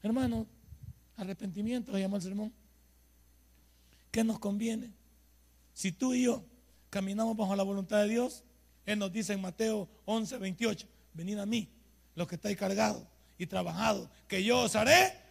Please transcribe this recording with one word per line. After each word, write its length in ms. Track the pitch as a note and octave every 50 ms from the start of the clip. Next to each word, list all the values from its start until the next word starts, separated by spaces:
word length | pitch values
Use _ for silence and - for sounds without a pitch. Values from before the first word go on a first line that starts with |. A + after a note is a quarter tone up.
| -
Hermano, 400 | G#3 A3+ C4 C4 B3 A#3 A3+ A3+ - - - - - - - - - - - - _ _
arrepentimiento 720 | - G3+ F#3 G3 - A3 G3 E3 G#3 G#3 A3+ B3 B3 G#3 -
se 80 | G3+ G3
llama 180 | F#3+ F#3+ G3+
el 60 | G3+ E3+
sermón. 300 | F#3 G3 G3+ G#3+ A3 - - - _ _ - _ _ _ _ - _ _ _ _ _ _ _ _ _ - _ _ _ _ _ _ _ - _ _ _
¿Qué 140 | - A3 A3+
nos 160 | A3+ G#3+ -
conviene? 540 | - G3+ G3 G#3 A3+ A3+ A3+ A3 B3+ A#3 G3 - _ _ _ _ _ _ _ _ _ _ _ _ _ _ _
Si 180 | - - F#3+
tú 220 | E3 - B3+ C4 B3+
y 100 | B3 B3+
yo 200 | A#3+ A3+ - - - - - _ _ - - _ _
caminamos 460 | - G3+ F#3+ F#3+ G3 G#3 A3+ A3+ A3+
bajo 200 | G#3+ G#3+ F#3+ G3
la 80 | G3 G3
voluntad 380 | G3 G3+ G3 F#3+ E3 G#3+ G#3 G#3
de 60 | G#3
Dios, 340 | A3+ A#3 B3 B3 - - - - _ _ _ _ _ _ -
Él 140 | - G#3+ G#3
nos 120 | G3+ G3
dice 220 | F3 A3 G#3+ - G#3
en 80 | G3
Mateo 480 | F#3+ F#3 E3+ - A3+ A3 A3 G#3+ F#3 - - - -
once 320 | - G#3+ A3+ A3 - -
veintiocho, 500 | B3+ F#3+ F#3+ F#3 - A#3 A3+ G3+ D#3+ - - - - - _ -
"Venid 260 | D#3+ E3 F#3+ G#3 G#3
a 60 | G3+
mí, 240 | G#3 A#3 A#3 - - - - - - - _ _ _ _
los 100 | D#3+ F3
que 80 | E3 F3
estáis 200 | E3 - G#3 G3+
cargados 480 | - G3+ F#3+ G3 G3+ A3 G#3+ G#3 - - - _ - - _ -
y 100 | - F3
trabajados, 600 | - - F#3 F3 E3+ E3 F3 A3 A3+ G#3+ G3 F#3 - - - -
que 160 | _ G3 F#3+ G3
yo 180 | A3 A#3+ B3
os 140 | B3 G#3+ -
haré 360 | G#3+ A3 B3 D#4 F4+ F#4+ F#4+ - - - -